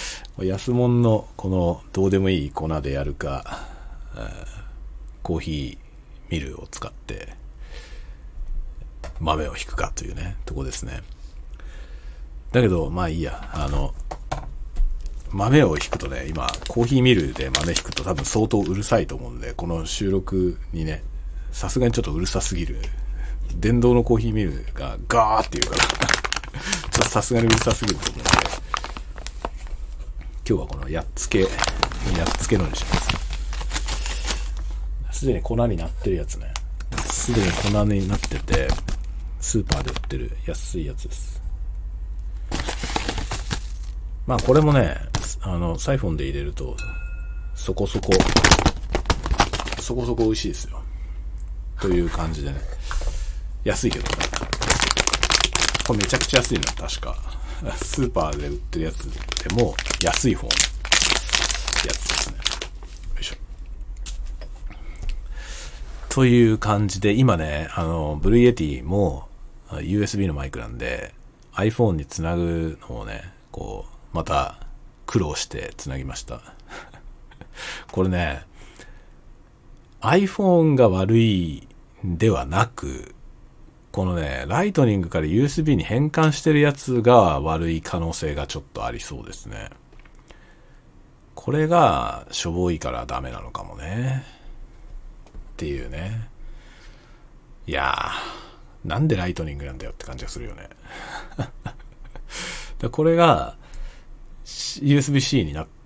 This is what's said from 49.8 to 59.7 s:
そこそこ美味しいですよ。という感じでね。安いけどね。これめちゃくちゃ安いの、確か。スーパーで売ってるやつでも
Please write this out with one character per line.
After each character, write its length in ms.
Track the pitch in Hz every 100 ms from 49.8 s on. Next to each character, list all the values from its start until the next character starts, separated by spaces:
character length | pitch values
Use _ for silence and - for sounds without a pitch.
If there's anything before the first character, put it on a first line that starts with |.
そ 120 | -
こ 120 | 123 120
そ 80 |
こ 100 | 117
美 60 | 110
味 60 | 110
し 80 | 101
い 20 |
で 60 |
す 100 | 143 -
よ。 140 | - - - - - - - - - - -
と 80 | 98
い 120 | 87
う 80 | 85
感 240 | - 80
じ 120 | 76
で 60 | 71
ね。 100 | 69 - - - - - - - - - -
安 240 | - 101 117
い 20 |
け 80 | -
ど 60 |
ね。 200 | - - - - - - - - - - - - - - - - - -
こ 100 | -
れ 40 | 107
め 60 |
ち 100 | 127
ゃ 40 | 135
く 80 | -
ち 80 |
ゃ 20 | -
安 160 | -
い 40 | 98
の、 60 |
確 360 | - - - -
か。 160 | - - - - - - 110 -
ス 200 | - -
ー 100 | 127
パ 180 | - 78
ー 100 | 73
で 60 | 73
売 80 |
っ 20 | 71
て 220 | - 82
る 60 |
や 80 | 80
つ 120 | - - - - - -
で 60 |
も 200 | 107 120